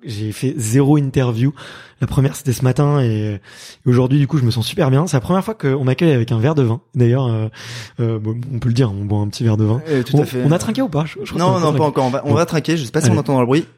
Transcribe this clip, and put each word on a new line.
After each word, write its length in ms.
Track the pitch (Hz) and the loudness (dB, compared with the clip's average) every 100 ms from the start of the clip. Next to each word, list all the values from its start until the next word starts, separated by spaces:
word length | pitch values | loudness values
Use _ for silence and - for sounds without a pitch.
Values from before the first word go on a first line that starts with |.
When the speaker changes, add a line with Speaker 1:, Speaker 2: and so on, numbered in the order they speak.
Speaker 1:
j'ai 260 | 180 104 107 | -10 -8 -8
fait 240 | 104 131 139 | -4 -4 -4
zéro 400 | 110 123 139 151 | 0 2 4 4
interview. 540 | 139 135 123 113 131 - - - - _ | 2 0 0 0 -2 -2 -16 -20 -20 _
La 60 | 120 | -2
première, 300 | - 131 - | 0 0 -2
c'était 160 | 143 | -4
ce 100 | 117 | 0
matin 380 | 127 123 147 147 | 0 2 2 2
et, 380 | 123 107 107 101 - - - - - | 0 0 -4 -6 -12 -20 -20 -6 0
et 20 | |
aujourd'hui, 300 | 123 127 143 | 2 4 2
du 80 | 139 | 2
coup, 100 | 156 | 2
je 60 | |
me 80 | 123 | 0
sens 120 | 113 110 | 0 -4
super 240 | - 147 | -2 2
bien. 160 | 131 180 | 2 2
C'est 80 | 135 | -2
la 40 | |
première 240 | - 185 | 0 -2
fois 100 | 190 | -2
qu'on 280 | 220 143 135 | -4 -2 0
m'accueille 280 | 131 127 170 | 0 2 2
avec 180 | 131 117 | 2 0
un 80 | 113 | 0
verre 160 | 120 | 2
de 80 | 156 | 2
vin. 180 | 123 113 _ | 0 -2 _
D'ailleurs, 320 | - 120 127 127 | 0 2 2 0
euh, 220 | 110 110 - 117 120 110 - | -2 -4 -8 -16 -14 -16 -6
euh, 200 | 117 113 | -4 -2
bon, 180 | 107 117 120 | -4 -6 -6
on 40 | 117 | -4
peut 80 | 117 | 0
le 60 | |
dire, 180 | 117 123 | 2 0
on 120 | 98 | 0
boit 140 | 101 104 | -2 -2
un 100 | 104 | -2
petit 140 | - | 0
verre 140 | 117 107 | 0 2
de 80 | |
vin. 180 | 107 117 156 | 2 0 0
Speaker 2:
Euh, 140 | 139 | -2
tout 120 | 120 143 | 2 2
Speaker 1:
On, 60 | |
Speaker 2:
à 20 | 131 | 2
fait. 160 | 127 | 0
Speaker 1:
on 80 | 135 | 2
a 60 | 170 | 2
trinqué 220 | - 226 | 0 -2
ou 80 | 262 | -2
pas ? 160 | 147 156 | -2 -4
Je, 100 | - | -8
je 80 | 415 | -10
crois 80 | 160 | -2
Speaker 2:
Non, 60 | 180 | 0
Speaker 1:
qu'on 60 | 185 | 2
a 40 | |
Speaker 2:
non, 60 | 160 | 0
Speaker 1:
trinqué. 120 | 147 | 2
Speaker 2:
pas 60 | |
encore. 200 | 151 139 131 | 0 0 -2
On 40 | |
va, 120 | 123 | -2
on 40 | 143 | 0
Speaker 1:
Bon. 40 | 143 | 0
Speaker 2:
va 100 | 170 | 2
trinquer. 300 | 160 - 165 | -2 -2 -4
Je 80 | |
sais 80 | 123 | -2
pas 80 | 151 | 0
si 80 | 143 | 2
Speaker 1:
Allez. 80 | 165 | 2
Speaker 2:
on 40 | |
entend 140 | 143 | 2
dans 60 | 135 | 0
le 60 | 120 | 2
bruit. 200 | 143 165 | 2 0